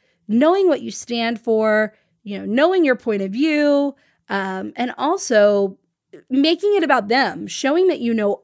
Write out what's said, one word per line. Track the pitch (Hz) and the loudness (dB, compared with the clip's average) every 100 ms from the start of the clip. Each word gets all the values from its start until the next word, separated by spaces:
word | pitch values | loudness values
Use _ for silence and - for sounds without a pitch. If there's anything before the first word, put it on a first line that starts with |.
| _ _ - | _ _ -2
knowing | 220 302 381 381 | 2 4 4 2
what | 285 | 0
you | 226 | -4
stand | - - 233 233 233 | -12 -8 -6 -4 -4
for, | - 220 220 214 214 - _ _ | -2 0 2 0 -2 -6 _ _
you | 202 202 | -12 -10
know, | 196 | -4
knowing | 226 320 381 302 | 0 2 2 2
your | 247 | 0
point | - 208 | -2 -4
of | 190 | -4
view, | 214 311 302 294 285 285 269 _ _ - | -2 0 2 2 2 0 -6 _ _ -8
um, | 196 190 190 208 208 | -6 -6 -8 -8 -6
and | 240 - | -6 -4
also | 285 381 - 220 208 202 196 190 _ _ _ 160 - | -2 -2 0 2 4 2 0 -6 _ _ _ -20 -4
making | 262 302 330 403 403 | 0 2 2 0 2
it | |
about | 320 262 202 | 2 0 2
them, | 240 233 - 202 | 0 0 -4 -10
showing | - 269 320 370 | -6 -2 2 2
that | 320 | 0
you | 233 | -2
know | 226 208 202 | 0 0 -2